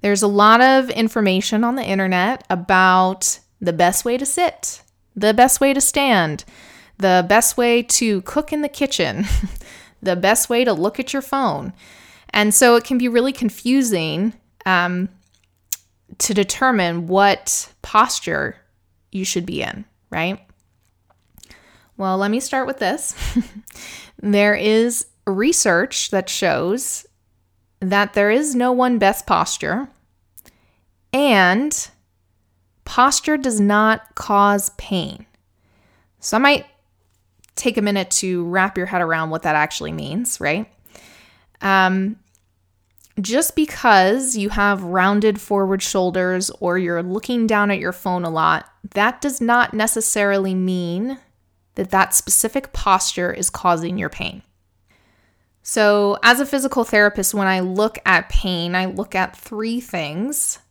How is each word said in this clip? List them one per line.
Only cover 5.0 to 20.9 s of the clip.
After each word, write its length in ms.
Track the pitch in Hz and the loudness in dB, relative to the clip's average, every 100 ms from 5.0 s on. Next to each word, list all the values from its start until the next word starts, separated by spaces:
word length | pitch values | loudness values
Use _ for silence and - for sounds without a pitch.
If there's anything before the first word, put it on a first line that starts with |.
| _ - | _ -2
the 180 | 208 | 0
best 260 | 220 254 - | 4 4 4
way 140 | 277 | 2
to 80 | 269 | 2
stand, 640 | - - 277 208 160 147 - - - - - _ | 0 0 2 2 2 -4 -12 -20 -20 -20 -20 _
the 280 | 196 180 175 | 2 2 4
best 300 | 208 240 - | 4 2 0
way 260 | 240 240 | 2 2
to 380 | 240 - 226 196 | 0 -2 0 -2
cook 320 | 180 285 302 | -2 -4 -4
in 80 | 302 | -4
the 80 | 294 | -6
kitchen, 560 | 285 277 - 156 104 196 - 196 - | -4 -4 -2 -4 -2 0 0 -2 -8
<laughs> 380 | - - - _ | -18 -20 -20 _
the 140 | 190 175 | -4 0
best 340 | 190 226 - | 2 2 2
way 140 | 233 | 2
to 100 | 247 | 2
look 260 | 175 185 - | 2 -2 -2
at 120 | 262 | -6
your 100 | 277 | -6
phone. 520 | 262 269 247 143 143 - - - - - _ | -4 -2 -2 -2 -8 -16 -20 -20 -20 -20 _
And 240 | - 208 | 0 2
so 220 | 202 240 240 | 4 6 6
it 100 | 233 | 4
can 120 | 254 | -2
be 120 | 247 | 2
really 240 | 233 254 | 2 0
confusing, 1000 | 269 226 - 240 269 247 196 160 156 214 - _ _ - | -2 -4 -4 0 0 2 0 -2 -2 -4 -4 _ _ -2
um, 440 | 180 175 180 190 _ _ _ _ _ _ - _ _ _ - | 0 0 -2 -6 _ _ _ _ _ _ -12 _ _ _ -8
to 160 | - | -2
determine 760 | 202 196 - 262 226 175 170 170 | 0 -2 0 0 2 0 -4 -2
what 640 | 185 202 190 - - - _ | 2 2 2 -2 -6 -6 _
posture 720 | - 214 220 - - 151 143 - _ _ _ _ _ | -2 2 2 0 -4 -4 -4 -8 _ _ _ _ _
you 120 | 190 | -8
should 220 | 190 196 170 | -4 -4 -6
be 160 | - | -6
in, 240 | - 202 208 _ _ | -8 -10 -16 _ _
right? 300 | 160 170 196 _ _ _ _ _ | -6 -4 -6 _ _ _ _ _